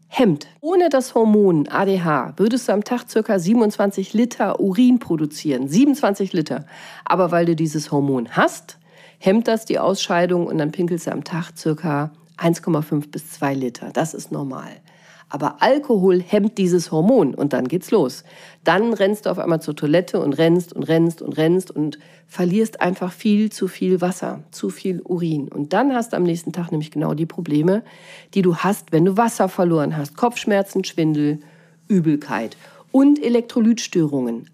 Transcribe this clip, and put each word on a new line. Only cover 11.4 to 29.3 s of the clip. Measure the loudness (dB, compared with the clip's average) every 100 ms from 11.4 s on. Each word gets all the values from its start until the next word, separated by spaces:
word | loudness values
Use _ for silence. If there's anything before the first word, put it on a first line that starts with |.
| -8 -6
circa | -4 -4 -2 -2 -4 -10 _ -4
eins | -2 -2
Komma | -2 -2
fünf | -2 -4 -4
bis | -12 -14
zwei | -6 -4
Liter. | -4 -6 -8 -8
Das | -4 -4
ist | -6 -10
normal. | -8 -8 -10 -14 -20 _ _ -20 -20 -14
Aber | -6 -4 0
Alkohol | 2 2 2 2 4 4
hemmt | 2 0 0 0
dieses | 2 2 0
Hormon | 0 4 4 2 0
und | -2
dann | -2 -2
geht's | -4 0
los. | 0 0 -4 -18 -20 -20 -6
Dann | 0 2 2
rennst | 0 0 0 -4
du |
auf | -4
einmal | -2 -2
zur | -4 -4
Toilette | 2 2 2 -2
und | -2
rennst | 2 4 4 0
und | -6
rennst | 0 2 2 -2
und | -8
rennst | -2 2 2 -2
und | -6 -6 -6 -16 -20 _
verlierst | -4 0 0 0 -2
einfach | -2 -2 -6
viel | -4 0 2 0
zu | -2 -6
viel | -2 0 0
Wasser, | 0 -4 -8 -10 -14
zu | -10 -8
viel | -6 -6 -6
Urin. | -4 -4 -2 -4 -6
Und | -8 -2
dann | 0 0
hast | 0 -2
du | -2
am |
nächsten | -2 -2 -6
Tag | -8 -6
nämlich | -6 -6
genau | -4 -4
die | -2 -6
Probleme, | -6 -2 0 2 0 -4 -18 -20 -20 -6
die | 0
du | 2 2
hast, | 0 -4 -2
wenn | 2
du | 2 2
Wasser | 0